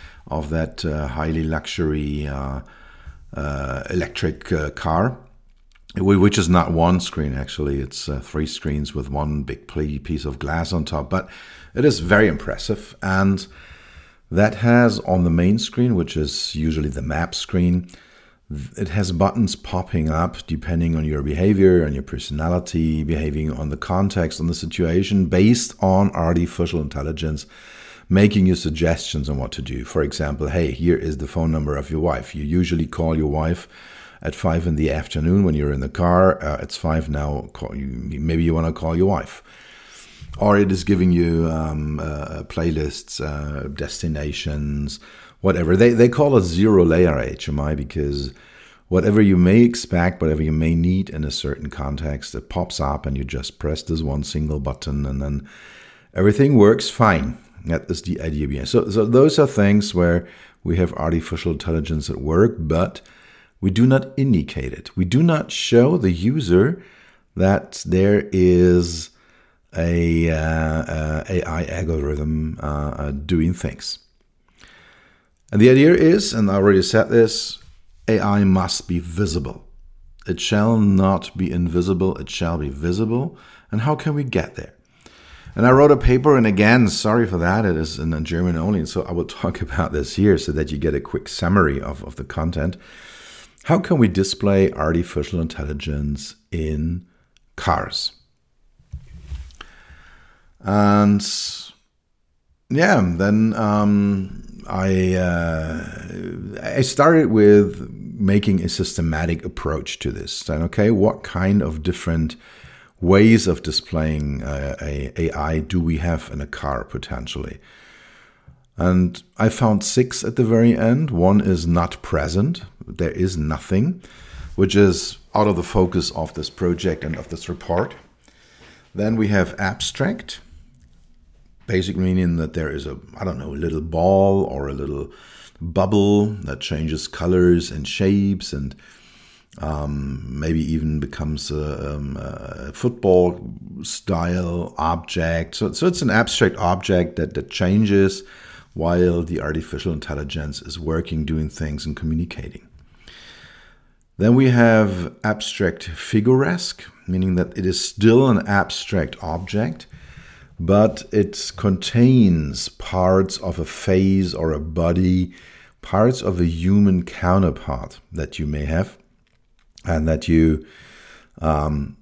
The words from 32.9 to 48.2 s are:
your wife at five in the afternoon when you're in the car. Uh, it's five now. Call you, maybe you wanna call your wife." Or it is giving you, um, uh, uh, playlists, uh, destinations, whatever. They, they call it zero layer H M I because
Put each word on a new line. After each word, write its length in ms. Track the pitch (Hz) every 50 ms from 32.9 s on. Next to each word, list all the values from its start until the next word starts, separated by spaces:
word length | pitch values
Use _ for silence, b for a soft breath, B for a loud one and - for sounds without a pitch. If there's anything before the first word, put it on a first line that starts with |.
| - - 82 80 80 78
your 100 | 78 73
wife 400 | 73 78 80 80 87 - - B B B B B B B B B B B
at 140 | - 82 -
five 320 | - - 87 82 85 82 87
in 80 | 78
the 160 | 73 78 76
afternoon 520 | 71 78 76 - - 76 73 85 92 101 98
when 120 | 87 76
you're 180 | 73 73 73 71
in 60 | 67
the 100 | 67 67
car. 520 | - - 87 87 87 90 95 92 - - -
Uh, 140 | 76 73 -
it's 140 | - - -
five 340 | - - 80 78 80 69 69
now. 400 | 73 73 73 73 73 69 - - -
Call 220 | - - - -
you, 120 | 69 67 67 62 60 62 67 76 67
maybe 240 | 73 82 82 82 82
you 100 | 82 80
wanna 200 | 82 82 82 80
call 220 | - 82 80 82 85
your 100 | 92 98
wife." 360 | 98 73 - - - - B B B B B B B B B B B B B B B B B B - -
Or 200 | 104 104 101 101
it 140 | 101 95
is 120 | 95 90 85
giving 280 | - 101 87 92 90
you, 380 | 87 87 85 85 82 82 82 80
um, 500 | 80 80 78 78 76 76 73 76 76 73
uh, 40 | 80
uh, 400 | 78 73 73 73 - 80 73 71
playlists, 760 | - - 85 82 85 78 78 76 73 - - - - - -
uh, 480 | 65 76 73 73 73 73 73 69 65 69
destinations, 1300 | 69 67 71 71 - - - 82 78 73 73 73 69 - - 78 73 73 73 73 71 73 71 71 - B B B B B B B B B
whatever. 340 | - 95 95 87 170 156 180
They, 140 | 190 117 120
they 180 | 120 113 120 120
call 300 | 120 147 147 143 135 113
it 60 | 90
zero 420 | 87 82 90 101 110 104 92 87
layer 340 | 82 82 85 90 85 73 65
H 300 | 57 - 67 - - -
M 100 | 71 73
I 160 | 71 73 78
because 580 | 71 69 64 - 80 73 71 71 71